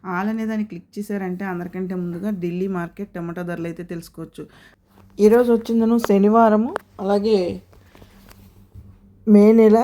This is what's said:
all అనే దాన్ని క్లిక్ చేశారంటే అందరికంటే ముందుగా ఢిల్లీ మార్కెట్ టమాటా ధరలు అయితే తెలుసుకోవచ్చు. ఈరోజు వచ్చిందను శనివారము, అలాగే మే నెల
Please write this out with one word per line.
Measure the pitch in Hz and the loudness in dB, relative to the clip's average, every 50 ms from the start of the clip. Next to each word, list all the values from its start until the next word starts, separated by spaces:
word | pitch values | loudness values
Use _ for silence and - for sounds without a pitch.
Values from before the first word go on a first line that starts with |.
| _ 185 185 | _ -8 -8
all | 175 196 208 | -6 -4 -6
అనే | 220 226 220 220 | -6 -6 -6 -6
దాన్ని | 220 214 208 214 | -6 -6 -6 -8
క్లిక్ | - 170 - _ _ 202 | -10 -18 -18 _ _ -14
చేశారంటే | 202 - 208 202 196 185 180 180 202 196 | -10 -8 -8 -8 -6 -8 -8 -8 -8 -8
అందరికంటే | 180 175 180 180 - 185 185 180 185 180 | -8 -8 -10 -10 -10 -10 -8 -8 -8 -8
ముందుగా | 180 175 170 170 190 214 214 180 175 | -8 -8 -8 -8 -8 -8 -8 -6 -6
ఢిల్లీ | 175 170 180 185 196 190 | -6 -6 -6 -6 -6 -6
మార్కెట్ | 180 170 170 _ - 202 196 _ | -6 -8 -10 _ -14 -16 -14 _
టమాటా | 175 170 170 170 180 180 175 | -12 -12 -10 -10 -10 -10 -10
ధరలు | 175 165 165 170 | -8 -8 -8 -10
అయితే | 165 170 175 175 | -10 -12 -14 -12
తెలుసుకోవచ్చు. | 180 170 165 - _ - 165 160 _ - 156 _ _ _ _ _ _ _ _ _ _ _ - _ _ - 202 | -12 -14 -14 -16 _ -18 -18 -18 _ -20 -20 _ _ _ _ _ _ _ _ _ _ _ -20 _ _ 4 4
ఈరోజు | 214 220 240 247 240 233 | 6 6 6 4 2 2
వచ్చిందను | 226 226 - 226 226 226 220 233 233 233 - | 0 0 -2 -2 0 2 2 0 0 2 2
శనివారము, | 202 196 196 208 214 233 233 220 214 214 220 269 381 - _ _ _ - 196 | 2 4 4 4 4 4 4 4 4 2 0 -2 -6 -10 _ _ _ -10 -4
అలాగే | 190 202 208 202 226 220 196 180 175 196 185 _ _ _ _ _ _ _ - - _ _ - _ _ - _ - - _ _ - _ _ - - - - _ _ _ _ _ _ 220 208 | -2 -2 0 0 0 0 0 0 -2 -6 -10 _ _ _ _ _ _ _ -20 -20 _ _ -20 _ _ -20 _ -20 -20 _ _ -20 _ _ -20 -20 -20 -20 _ _ _ _ _ _ 4 6
మే | 208 202 214 226 226 | 6 8 6 6 6
నెల | 220 214 208 226 | 6 6 4 4